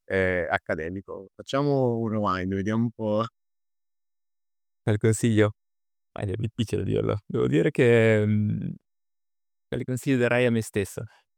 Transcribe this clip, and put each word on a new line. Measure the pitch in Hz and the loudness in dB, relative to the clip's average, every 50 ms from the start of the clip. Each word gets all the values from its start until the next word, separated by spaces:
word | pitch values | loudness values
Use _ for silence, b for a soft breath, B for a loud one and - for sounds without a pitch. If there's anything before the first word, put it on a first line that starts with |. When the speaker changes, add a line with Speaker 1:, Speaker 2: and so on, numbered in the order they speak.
| _ | _
Speaker 1:
ehm, | - 98 95 95 92 92 90 82 - | -4 -2 0 0 0 0 -2 -2 -2
accademico? | - 95 - - 101 78 78 85 92 98 95 - 82 98 98 95 _ | -2 -4 -2 -4 -6 -6 -6 -8 -8 -10 -12 -12 -16 -16 -16 -18 _
Facciamo | - - - - 135 143 143 139 139 131 123 117 113 | -20 -12 -6 -4 -2 0 0 0 0 0 0 0 -2
un | 113 113 | -2 -2
rewind, | 107 107 104 98 90 92 90 92 98 | -2 -2 -2 -2 -2 -2 -2 -4 -4
vediamo | 98 95 104 107 113 117 | -4 -2 -2 -2 -2 -2
un | 120 | -2
po'. | - - 113 107 104 107 117 123 _ _ _ _ _ _ _ _ _ _ _ _ _ _ _ _ _ _ _ _ _ _ _ _ _ _ _ _ _ _ | -4 -6 -4 -2 -2 -2 -2 -4 _ _ _ _ _ _ _ _ _ _ _ _ _ _ _ _ _ _ _ _ _ _ _ _ _ _ _ _ _ _
Speaker 2:
Quel | _ - 107 104 | _ -2 0 2
consiglio? | - 113 110 - - 120 113 107 107 104 - _ _ _ _ _ _ _ _ _ _ _ | 2 0 2 2 0 2 4 4 4 2 0 _ _ _ _ _ _ _ _ _ _ _
Eh, | _ - - 101 | _ -8 -6 -4
è | 92 | -4
difficile | 107 110 107 - - 110 - - 98 98 | -4 -4 -6 -4 -4 -4 -2 -2 -4 -2
dirlo. | 101 107 107 107 107 104 104 - | -2 0 0 0 0 -2 -4 -6
Devo | _ - 117 123 123 | _ -2 0 0 2
dire | 135 151 165 160 | 2 2 2 2
che, | - - 135 120 117 117 113 113 110 107 107 | 2 4 4 6 6 6 6 6 4 4 4
mhmm, | 107 107 107 107 107 110 110 - 87 80 - _ _ _ _ _ _ _ _ _ _ _ _ _ _ _ _ _ _ | 2 2 2 0 0 -2 -4 -6 -8 -10 -12 _ _ _ _ _ _ _ _ _ _ _ _ _ _ _ _ _ _
quale | - 123 123 | -8 -8 -6
consiglio | - 127 123 - 147 135 123 | -6 -8 -4 0 0 2 2
darei | 120 120 120 120 127 | 2 2 2 2 2
a | 123 | 2
me | 117 113 | 2 0
stesso? | 107 - - 107 98 - - - 113 b b b b _ _ | -2 -2 -2 -4 -4 -4 -6 -12 -14 b b b b _ _